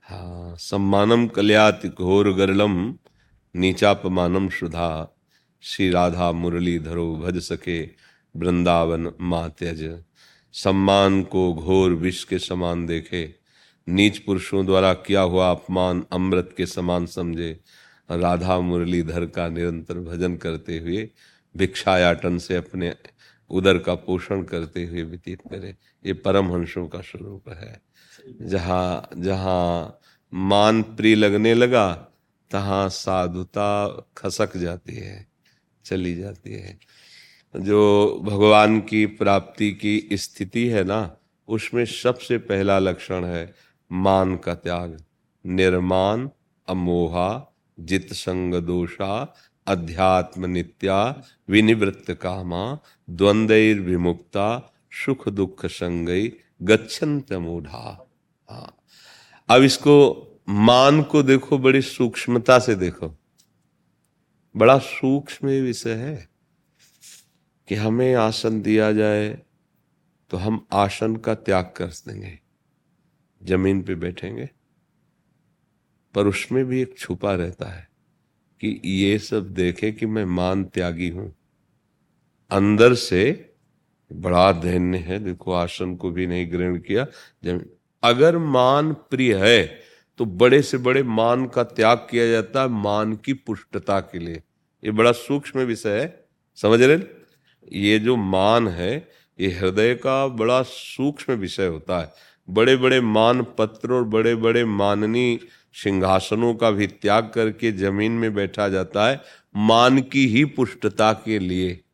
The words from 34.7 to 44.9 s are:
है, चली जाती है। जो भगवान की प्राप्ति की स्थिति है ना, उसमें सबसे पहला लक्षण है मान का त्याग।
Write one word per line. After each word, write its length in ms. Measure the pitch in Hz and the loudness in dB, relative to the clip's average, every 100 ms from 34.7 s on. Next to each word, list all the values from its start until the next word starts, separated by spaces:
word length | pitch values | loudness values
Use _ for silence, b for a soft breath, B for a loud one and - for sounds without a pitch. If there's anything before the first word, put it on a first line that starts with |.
| 87 - | -8 -14
है, 340 | - 98 98 98 _ _ _ _ _ | -16 -16 -18 -20 _ _ _ _ _
चली 300 | - 98 90 | -8 -6 -4
जाती 380 | 87 98 - 101 | -6 -10 -14 -16
है। 500 | 104 95 95 _ b b b b b b - | -16 -16 -20 _ b b b b b b -10
जो 640 | 95 104 104 101 104 - | 0 4 6 6 2 0
भगवान 560 | 95 101 107 107 107 110 | -4 2 6 8 8 4
की 260 | 104 107 107 | 0 0 0
प्राप्ति 680 | 104 98 98 90 - 107 | 0 0 0 -2 -4 -4
की 360 | 98 104 104 - | -2 -2 -4 -2
स्थिति 560 | 101 - - 95 117 120 | -8 -8 -10 -8 -4 -2
है 160 | 113 | 0
ना, 320 | 92 107 98 - _ _ - | 0 -2 -4 -12 _ _ -8
उसमें 360 | 110 - 117 | -8 -4 -4
सबसे 540 | 117 - 120 123 - 120 | -4 -2 -2 -2 -4 -6
पहला 400 | - 98 98 98 | -2 -2 2 2
लक्षण 460 | 95 87 - 92 | 0 -4 -8 -8
है 300 | 87 87 85 b b b _ | -6 -8 -10 b b b _
मान 440 | 90 95 95 95 90 | -2 2 2 2 -2
का 180 | 90 | -6
त्याग। 500 | 87 85 87 87 | -8 -6 -6 -8